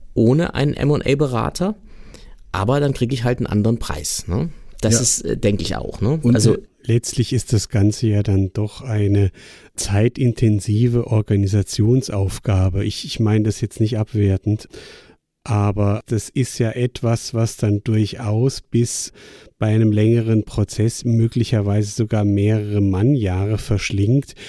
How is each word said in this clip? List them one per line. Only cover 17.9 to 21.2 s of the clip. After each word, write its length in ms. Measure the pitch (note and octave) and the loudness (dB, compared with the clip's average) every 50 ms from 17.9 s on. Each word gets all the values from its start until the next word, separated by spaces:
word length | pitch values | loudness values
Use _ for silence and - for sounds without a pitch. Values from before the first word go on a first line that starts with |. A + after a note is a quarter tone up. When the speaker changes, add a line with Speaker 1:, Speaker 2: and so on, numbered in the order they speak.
| G#2+ G#2+ G#2+ G2 - - A#2 G#2 G#2+ A2 B2 C#3 - - | 0 0 0 0 -4 -6 -4 -2 -2 0 0 0 -2 -4
Speaker 3:
bis 500 | - _ - A#2 A#2+ A2+ - - - - - - - - - - - - _ | -12 _ 0 0 0 0 -2 -8 -8 -10 -14 -18 -20 -20 -20 -20 -20 -20 _
bei 100 | _ G#2+ | _ 0
einem 240 | G#2+ G#2+ A2 A2+ A2 | 2 4 4 4 4
längeren 520 | G#2+ G#2 G#2+ A2+ A#2 A#2 A2 A2+ A2+ A2 G2 | 4 4 4 4 4 2 2 2 2 0 0
Prozess 600 | - - A#2 G#2 - - - G#2+ A#2 - - - | -2 -2 -2 -2 -2 0 0 0 0 -2 -2 -2
möglicherweise 840 | B2 A2+ A2+ | 0 2 2